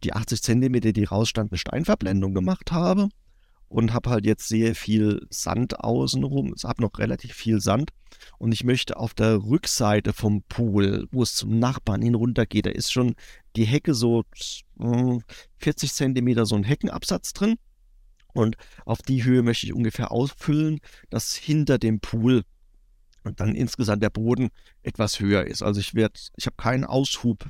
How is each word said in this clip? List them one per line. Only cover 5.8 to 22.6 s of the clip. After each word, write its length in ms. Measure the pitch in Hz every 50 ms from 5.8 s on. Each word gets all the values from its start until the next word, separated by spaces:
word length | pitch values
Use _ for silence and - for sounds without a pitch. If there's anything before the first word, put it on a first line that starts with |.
außenrum. 760 | - 113 117 131 135 127 127 131 135 135 139 139 139 131 117
Ich 60 | -
hab 160 | - - 117 -
noch 180 | 117 101 - -
relativ 320 | - 113 - - - 117
viel 280 | - - - 113 110 104
Sand 300 | 95 107 98 123 151 - - - - - - - - - - -
und 140 | - 113
ich 100 | 113 -
möchte 340 | 123 123 127 123 - - -
auf 180 | - 117 113 -
der 280 | - 110 110 113 104
Rückseite 720 | 101 104 127 170 - - - - 117 104 104 104 - 107
vom 320 | 104 - 110 107 104 101 - -
Pool, 600 | - - 120 113 98 104 101 98 101 101 - -
wo 140 | - 127 120
es 100 | - -
zum 240 | - - 107 107 113
Nachbarn 440 | 120 123 131 - - - 98 110
hinuntergeht, 640 | 110 117 120 110 117 123 117 - 113 - - 104 98
da 40 | -
ist 220 | 92 - - -
schon 240 | - 123 123 123 110 - - - - - - - -
die 80 | 113 113
Hecke 300 | 107 127 147 - - 147
so, 280 | 110 117 120 117 117 107 - - - - - - - - _ - -
hm, 440 | - 117 120 120 127 127 123 123 - - - - - - _
vierzig 380 | - - 156 151 - - 135 -
Zentimeter 500 | - 147 135 131 127 120 123 123 117 113
so 80 | 107 117
ein 60 | 104
Heckenabsatz 720 | 95 110 147 - - - - - - - 190 175 - -
drin 240 | - - 202 214 226 - _ _ _ _ _ _ _ - - - _ _ _ _ -
und 220 | - 110 110 113 - - - - - -
auf 160 | - 113 -
die 240 | - - 131 131 117
Höhe 180 | 127 127 127
möchte 240 | 120 120 117 - -
ich 80 | - -
ungefähr 380 | 127 120 110 - - 120 -
ausfüllen, 640 | - 113 131 139 - - - - 147 151 156 156 156 147 - - - - - -
dass 260 | - - - - -
hinter 440 | - - - 151 156 147 139 139 113
dem 200 | - 110 110 104
Pool 420 | - - - 117 110 123 131 117 98 - _ _